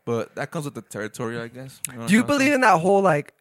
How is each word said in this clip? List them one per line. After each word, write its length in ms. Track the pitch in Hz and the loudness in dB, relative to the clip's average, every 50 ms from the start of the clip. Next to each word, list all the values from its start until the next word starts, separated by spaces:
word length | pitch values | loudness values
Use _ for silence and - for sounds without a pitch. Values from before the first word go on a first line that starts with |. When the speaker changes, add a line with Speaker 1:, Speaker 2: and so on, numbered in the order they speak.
| - | -8
Speaker 1:
But 300 | 117 117 113 101 - - | -6 -4 -4 -4 -6 -8
that 140 | - 139 - | -10 -10 -8
comes 140 | - 170 139 | -8 -8 -8
with 80 | 143 113 | -10 -10
the 80 | 117 | -14
territory, 560 | 101 - - 104 107 104 - - 123 113 120 117 | -14 -12 -10 -10 -10 -10 -8 -8 -8 -8 -8 -8
I 100 | 117 117 | -10 -12
guess. 320 | 123 123 131 131 - - - - | -14 -18 -18 -18 -18 -14 -14 -14
You 60 | - | -12
know 40 | 117 | -10
what 80 | 117 113 | -4 0
Speaker 2:
Do 60 | 196 | 2
you 60 | 226 | 2
Speaker 1:
I'm 60 | 240 262 | 2 2
saying? 100 | 285 277 | 0 2
Speaker 2:
believe 140 | 269 294 294 | 2 2 2
in 60 | 262 | 4
that 200 | 254 214 185 160 | 6 6 6 4
whole, 220 | 165 190 202 196 | 4 4 4 4
like, 320 | 196 185 156 147 143 - - _ | 4 4 2 2 -2 -6 -14 _